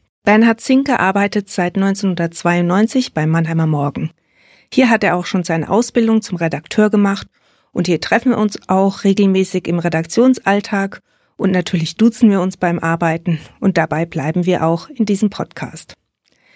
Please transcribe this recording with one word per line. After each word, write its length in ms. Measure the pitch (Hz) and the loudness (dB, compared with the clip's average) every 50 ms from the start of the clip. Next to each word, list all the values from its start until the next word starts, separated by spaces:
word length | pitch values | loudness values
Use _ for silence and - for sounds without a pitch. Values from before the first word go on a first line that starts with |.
| _ _ _ _ | _ _ _ _
Bernhard 400 | - 202 208 220 226 233 226 226 | 0 2 4 6 4 4 2 0
Zinke 360 | - - 262 269 277 285 254 - | 0 2 2 2 2 0 0 0
arbeitet 520 | - 190 196 202 202 202 - 208 202 - | 0 0 0 0 0 0 0 -2 -4 -4
seit 260 | - - 175 180 180 | -2 -2 -2 -2 0
neunzehnhundertzweiundneunzig 1400 | 190 196 196 196 196 196 190 180 170 170 165 170 - - 175 175 175 175 170 180 196 214 226 - 262 247 - | 0 0 0 0 0 -2 -2 -2 -2 -2 -4 -4 -2 0 0 2 2 2 2 2 2 2 2 0 -2 -2 -2
beim 160 | - 156 151 156 | -2 -2 0 0
Mannheimer 380 | 160 165 165 156 165 165 160 | 2 0 0 0 0 0 0
Morgen. 460 | 156 156 143 143 147 - - 160 160 - _ _ _ _ _ _ _ _ _ _ _ | 0 0 0 -2 -4 -4 -4 -6 -8 -8 _ _ _ _ _ _ _ _ _ _ _
Hier 160 | - 254 262 226 | 0 2 2 4
hat 160 | 233 214 208 | 2 2 2
er 100 | 175 165 | 0 0
auch 120 | 180 175 | -2 -2
schon 180 | - - 185 165 | -4 -4 -4 -2
seine 240 | - 165 165 156 - | -2 -2 -4 -2 0
Ausbildung 540 | - 220 247 - - 240 226 220 220 220 | 0 0 0 0 0 0 2 2 2 0
zum 160 | - - - 170 | 0 -4 -4 -4
Redakteur 500 | 170 160 - 147 - - - - 214 214 | -4 -4 -4 -6 -8 -4 0 2 2 4
gemacht 400 | 220 208 202 196 196 - - - _ _ _ _ _ _ _ _ | 4 2 2 2 0 -4 -8 -14 _ _ _ _ _ _ _ _
und 160 | - - 170 | -4 -4 -2
hier 140 | 175 175 - | 0 -2 -2
treffen 300 | - - 190 233 - 262 | 0 0 0 0 2 2
wir 80 | 233 - | 2 2
uns 200 | 214 208 - - - - | 0 -2 -4 -6 -4 -2
auch 340 | 190 190 196 196 196 - - | 0 2 2 0 0 0 0
regelmäßig 640 | 196 196 202 202 196 185 190 190 - - 180 - - | 2 2 4 2 2 2 2 0 0 -4 -4 -4 -4
im 100 | 170 175 | -4 -2
Redaktionsalltag 1200 | 165 170 165 160 165 - - 226 247 262 254 - - 196 202 208 202 - 220 196 196 196 - - _ _ _ _ _ _ _ | -2 -2 -2 -4 -4 -2 2 4 4 4 2 2 0 0 0 0 -2 -2 -4 -4 -4 -4 -8 -14 _ _ _ _ _ _ _
und 140 | - - 190 | -4 -2 0
natürlich 460 | 190 185 175 - - 170 160 - - | 0 0 -2 -2 -4 -4 -4 -4 0
duzen 340 | - 220 233 226 - - 214 | 2 2 2 4 4 4 4
wir 100 | 196 196 | 4 2
uns 160 | 180 190 185 | 0 -2 -2
beim 220 | - - 175 170 - | -2 -2 -2 -2 -2
Arbeiten 640 | - 165 165 170 175 165 160 165 170 180 165 151 - - _ _ | -2 -2 -2 0 0 -2 -2 -2 -2 -4 -4 -4 -6 -12 _ _
und 160 | - 196 165 | -2 0 2
dabei 300 | 175 156 - 147 156 170 | 0 0 0 -2 -4 -4
bleiben 400 | 170 - 160 135 151 160 185 175 | -4 -4 -4 -4 -2 -2 -2 0
wir 180 | 180 180 - 160 | 0 0 2 2
auch 240 | 165 165 165 - - | 0 0 -2 -4 -6
in 160 | 285 - 220 | -4 -2 -2
diesem 240 | 196 202 190 214 202 | 0 0 0 0 -2
Podcast. 640 | - - - - - - - - - 160 - - - _ _ _ _ _ _ _ _ _ _ _ _ | -2 -6 -10 -10 -10 -12 -12 -12 -12 -14 -18 -20 -20 _ _ _ _ _ _ _ _ _ _ _ _